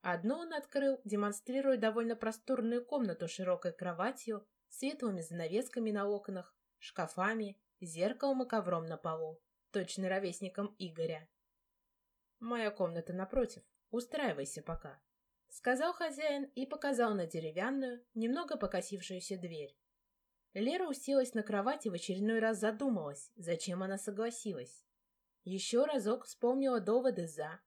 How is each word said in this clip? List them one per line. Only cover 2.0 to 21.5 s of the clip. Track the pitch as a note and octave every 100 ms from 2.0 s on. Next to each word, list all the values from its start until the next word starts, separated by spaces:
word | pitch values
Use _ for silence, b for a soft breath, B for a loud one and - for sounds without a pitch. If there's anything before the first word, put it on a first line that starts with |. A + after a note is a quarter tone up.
| A#3 A3+
просторную | A3+ A3 - B3+ A3+ A#3+
комнату | A#3+ D4 A3 E3 E3
с |
широкой | - F3+ F3+ F3+
кроватью, | E3 F#3 E3+ G#3 C4 - G#3+ - _ _
светлыми | - C4+ D4 B3 F#3
занавесками | E3 E3+ D#3+ G3+ B3+ - A3
на | G#3 G3+
окнах, | G3+ G3+ F#3+ - _ _ _
шкафами, | - - E3 - G3 A3+ G#3 G3 _ _
зеркалом | F3 D#3+ F#3+ B3+ C#4 C4
и | B3+
ковром | A3+ F3+ E3+ E3
на | D#3+
полу, | E3+ D#3+ D#3+ D#3+ _ _ _
точно | G3+ F3+ - F#3
ровесником | F#3 G3 F3+ F#3+ F#3 G3+ -
Игоря. | F3+ D#3+ E3 D#3+ D#3+ _ _ _ _ _ _ _ _ _ _ _
«Моя | A#3 A#3+ G#3+
комната | G#3 F3+ E3+ E3
напротив, | F3+ F#3+ C4+ A#3+ - _ _ _
устраивайся | A#3 A#3+ D4+ C4 C#3+ C#3 -
пока», | D3+ E3 D3+ C3+ _ _ _ _ _
сказал | - - B3+ D#4+
хозяин | F4+ E4 C#4 D4+ C#4+ C#4
и | - C4
показал | D4 C#4+ B3 A#3
на | G#3 E3
деревянную, | E3 D#3+ D#3+ G#3+ C#4 C4 A#3+ _
немного | A3+ A3+ C#4+ F4 D4+
покосившуюся | G3 F#3 F3+ G3+ - F#3 - F#3+
дверь. | F3 D#3+ C#3 _ _ _ _ _ _ _ _
Лера | F#3+ A3+ F4 F4+
уселась | C4 - C#4 B3+
на | A3+
кровати | G#3